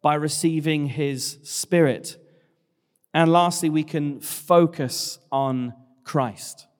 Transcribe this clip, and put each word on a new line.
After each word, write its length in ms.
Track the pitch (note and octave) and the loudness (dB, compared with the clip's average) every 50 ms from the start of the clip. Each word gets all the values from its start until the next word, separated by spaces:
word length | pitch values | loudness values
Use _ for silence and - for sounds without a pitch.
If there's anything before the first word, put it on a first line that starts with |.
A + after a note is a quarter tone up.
by 140 | - D3 D3+ | 2 2 0
receiving 720 | D3 D3+ D3+ D3 - - E3 D#3+ D#3+ D3 D#3+ D#3 D3+ D3 | 2 -2 -2 -4 0 0 0 0 2 0 0 0 0 -2
his 520 | C#3 A#2 D3+ D3+ C#3 C#3 B2+ A#2+ - - - | -4 -2 -2 -4 -4 -4 -6 -8 -10 -10 -14
Spirit. 720 | _ - - - - _ F3+ F3 E3 C#3+ A#2 - - - - - _ _ _ _ _ _ _ _ _ _ _ _ _ _ _ _ _ _ | _ -12 -10 -10 -4 _ 4 4 4 4 2 -2 -8 -14 -16 -16 _ _ _ _ _ _ _ _ _ _ _ _ _ _ _ _ _ _
And 200 | - D#3 E3 D#3+ | 2 2 4 6
lastly, 360 | E3 F3 F3 F3 E3 - E3+ D#3+ | 6 6 4 4 0 -2 -2 0
we 140 | D3+ D#3 | 0 0
can 380 | D3+ D3+ - D#3+ D3 D3 C#3+ B2 | -2 -2 -4 -4 -4 -4 -6 -8
focus 960 | - - - - - - F3 E3+ E3+ D#3+ - - C#3+ B2 - - - - - - _ _ | -10 -12 -12 -12 0 4 6 6 6 4 0 -4 -6 -6 -4 -8 -8 -10 -12 -14 _ _
on 420 | - C3+ C3+ C3+ B2+ B2+ B2 B2 A#2 - - _ _ _ _ | -2 -2 0 0 -2 -4 -4 -6 -10 -14 -20 _ _ _ _
Christ. 640 | - - D3 C3 A#2+ G2 - - - - - - _ _ | -4 -2 -2 -2 -2 -6 -12 -16 -18 -18 -20 -20 _ _